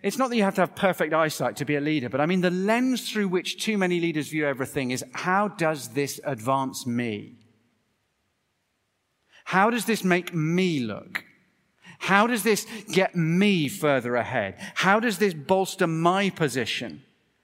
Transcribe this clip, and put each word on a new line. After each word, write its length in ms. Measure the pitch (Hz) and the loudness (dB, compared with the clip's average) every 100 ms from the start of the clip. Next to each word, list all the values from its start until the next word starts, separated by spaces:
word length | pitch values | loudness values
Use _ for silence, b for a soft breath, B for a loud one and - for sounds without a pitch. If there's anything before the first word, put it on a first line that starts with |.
it's 140 | 196 196 | -2 -2
not 120 | 262 | 0
that 60 | 233 | 2
you 80 | |
have 120 | 196 190 | 2 2
to 60 | |
have 140 | 175 - | 0 2
perfect 380 | 196 175 156 | 0 2 0
eyesight 420 | 160 156 - 127 104 | 2 2 0 -4 -2
to 80 | 127 | -2
be 100 | 147 | 0
a 60 | |
leader, 280 | 147 156 123 | 0 -2 -2
but 120 | 131 | 0
I 40 | 151 | 2
mean 160 | 185 | 2
the 100 | 180 | 2
lens 580 | 180 196 226 262 247 - | 0 0 0 0 -2 -4
through 200 | 214 196 | -2 0
which 340 | 180 - - | 0 -2 -6
too 140 | - 214 | -2 0
many 220 | 185 175 | 2 2
leaders 280 | 170 156 143 | 0 -2 -4
view 180 | 156 147 | -2 -2
everything 460 | 131 127 147 127 | -2 -4 -4 -4
is, 120 | 127 123 | -4 -6
"How 340 | - 175 190 208 | -6 0 0 0
does 420 | - 160 156 120 | 0 -2 -2 -6
this 300 | 123 139 - 143 | -4 -4 -4 -6
advance 600 | 123 110 135 131 - 127 | -4 -2 0 -2 -6 -4
me? 520 | 117 120 104 107 - _ _ _ _ _ _ _ _ _ _ _ _ _ _ _ _ _ _ _ b - | -4 -4 -6 -10 -20 _ _ _ _ _ _ _ _ _ _ _ _ _ _ _ _ _ _ _ b -2
How 240 | 180 214 | 2 4
does 160 | 233 208 | 2 0
this 180 | 220 | 0
make 300 | 185 180 175 | 2 2 0
me 480 | 170 156 175 185 151 | -2 2 2 2 0
look? 420 | 113 98 - - - _ _ _ _ _ B B | -4 -8 -10 -12 -12 _ _ _ _ _ B B
How 280 | - 196 233 | 2 4 4
does 160 | 240 | 2
this 240 | 196 202 - 226 - | 2 0 -2 -14 -2
get 240 | 185 190 180 | 0 2 0
me 520 | 160 175 208 185 139 | 2 4 4 4 0
further 480 | 104 151 135 120 120 | 0 2 2 2 -2
ahead? 400 | 107 123 98 95 101 - | 0 -2 -4 -8 -10 0
How 240 | 180 208 | 2 4
does 180 | 240 175 | 2 2
this 160 | 202 | 0
bolster 540 | 160 135 190 190 - 175 | 0 0 0 0 0 0
my 420 | 160 170 185 196 | 2 2 2 0
position? 720 | - 151 127 110 - 117 73 _ _ _ _ | 0 -2 0 -4 -6 -8 -12 _ _ _ _